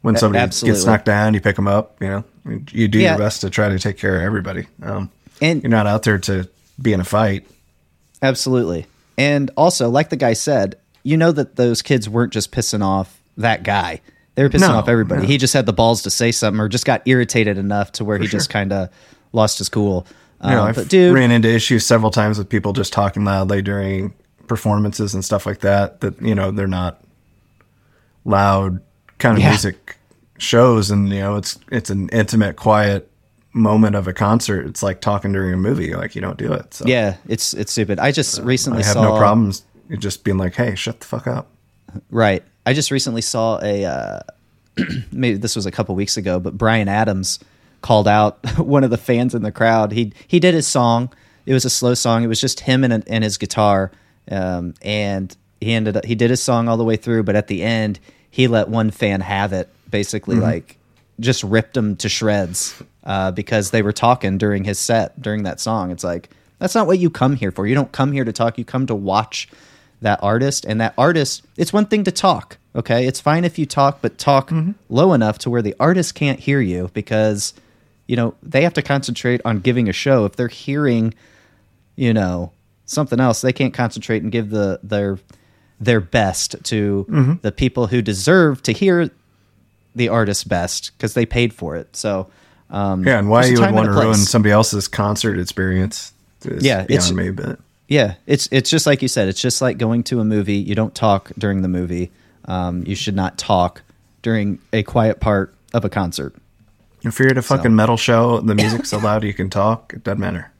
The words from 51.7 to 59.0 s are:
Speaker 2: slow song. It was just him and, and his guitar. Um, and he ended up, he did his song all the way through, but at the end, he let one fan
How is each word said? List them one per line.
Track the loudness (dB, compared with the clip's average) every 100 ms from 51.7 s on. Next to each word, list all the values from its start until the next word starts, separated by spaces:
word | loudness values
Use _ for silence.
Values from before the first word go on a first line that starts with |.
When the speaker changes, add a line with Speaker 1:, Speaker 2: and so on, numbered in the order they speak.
Speaker 2:
slow | 0 0
song. | 0 2 2
It | 2
was | 0
just | -2 -4
him | 0 2
and, | 2 0 -2
and | -2
his | -2 -4
guitar. | -6 0 2 2 0 _ _ _ -8
Um, | -6 -4 -4 -6 -10
and | -6 -4 -2 -4 -8 -12 _ _
he | -2
ended | 0 0 -4
up, |
he | -4
did | 0 2
his | 0
song | 0 0 0
all | 0
the |
way | 0 -2
through, | 0 -2
but | 0
at | -2 -2
the | -4
end, | -2 -2 -2 -6 -14 _ _
he | 0 2
let | 2 0
one | 0 -2
fan | 0